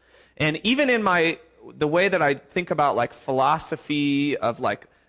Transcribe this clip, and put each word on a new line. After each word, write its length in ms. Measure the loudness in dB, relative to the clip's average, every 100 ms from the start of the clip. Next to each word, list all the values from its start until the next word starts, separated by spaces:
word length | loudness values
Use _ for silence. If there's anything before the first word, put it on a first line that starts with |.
| _ _ _ -4
And 240 | -2 -2
even 260 | 0 0 2
in 140 | 2
my, 360 | 2 2 0 -2 -12 _ -20 -4
the 120 | 0
way 200 | 2 2
that 140 | 2
I 120 | 0
think 360 | -2 -4 -8 -4
about, 240 | 0 2
like, 180 | 2 -2
philosophy 1200 | -6 -4 0 2 0 -4 -10 -4 -2 0 0 -2 -2
of, 240 | -4 -2
like, 260 | -4 -6 -12 _